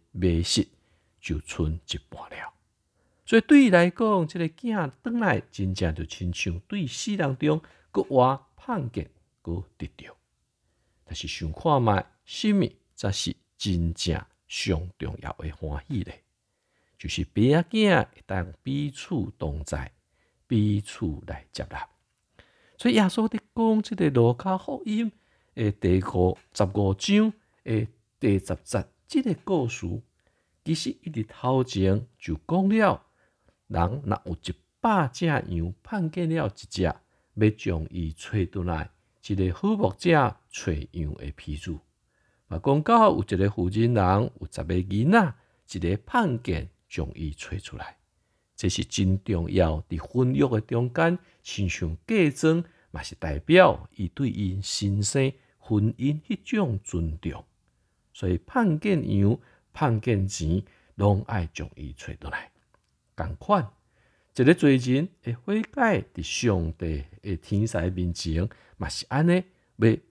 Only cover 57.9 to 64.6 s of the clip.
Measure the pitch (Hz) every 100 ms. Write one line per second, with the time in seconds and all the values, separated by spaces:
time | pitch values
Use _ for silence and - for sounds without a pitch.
57.9 | _ _ - 92 92 - 254 214 156 208
58.9 | 165 - 98 101 - _ _ _ - 135
59.9 | 110 123 104 98 - 78 87 - _ _
60.9 | - 104 98 - 107 80 - 69 - -
61.9 | - - - 76 - - _ _ _ _
62.9 | _ _ - 87 - - 202 113 _ _
63.9 | _ _ _ _ - 127 175